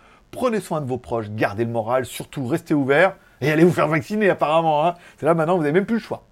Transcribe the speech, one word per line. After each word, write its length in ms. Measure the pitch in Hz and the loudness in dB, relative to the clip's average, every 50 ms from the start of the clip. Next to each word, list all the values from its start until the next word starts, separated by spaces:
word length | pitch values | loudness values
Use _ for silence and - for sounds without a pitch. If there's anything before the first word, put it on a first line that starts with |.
| _ _ _ _ _ _ | _ _ _ _ _ _
Prenez 300 | - - 247 254 220 214 | -8 -4 -2 -2 -2 -4
soin 200 | 180 - 175 156 | -4 -4 -6 -6
de 60 | 147 | -4
vos 120 | 120 131 120 | -4 -6 -6
proches. 320 | - - 123 117 110 104 | -6 -6 -6 -6 -6 -6
Gardez 340 | 107 107 - 110 104 107 117 | -4 -4 -4 -2 -2 -4 -4
le 60 | 120 | -2
moral. 340 | 113 117 107 113 123 131 127 | -2 -4 -2 0 -2 -2 -2
Surtout, 420 | 123 - - 151 - - 151 131 | -4 -8 -12 -14 -10 -10 -8 -4
restez 280 | 117 156 160 - - 165 | -4 -4 -4 -2 -2 0
ouverts. 420 | 147 139 127 143 151 180 190 - - _ _ _ _ | 0 2 2 4 4 4 2 0 -4 _ _ _ _
Et 120 | 123 147 | -2 0
allez 100 | 156 156 | 4 6
vous 100 | 165 180 | 4 4
faire 140 | 151 - 151 | 4 2 0
vacciner, 440 | 151 160 156 - - 208 214 214 185 | 0 0 -2 -2 -4 -2 0 2 2
apparemment, 540 | 156 - 160 147 156 165 165 160 151 147 156 | 2 2 0 2 2 2 2 2 2 2 0
hein. 100 | 175 170 - - - - | 0 -2 -4 -10 -20 -12
C'est 80 | - 143 | -2 0
là, 80 | 151 | 2
maintenant, 240 | 170 165 156 160 185 | 2 2 2 2 0
vous 60 | 180 | 0
avez 80 | 151 143 | 0 2
même 160 | 147 185 202 | 2 0 0
plus 120 | 220 233 220 | 0 -2 -4
le 40 | |
choix. 220 | - - 120 - - _ | -4 -6 -10 -12 -6 _